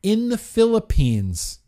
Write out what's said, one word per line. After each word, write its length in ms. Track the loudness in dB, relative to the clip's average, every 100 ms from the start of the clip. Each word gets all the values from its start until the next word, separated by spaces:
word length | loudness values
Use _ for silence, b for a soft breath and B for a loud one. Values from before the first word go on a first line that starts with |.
in 260 | 0 0 0
the 80 | -6
Philippines. 1200 | -4 0 2 2 0 2 2 0 -2 -6 -10 -14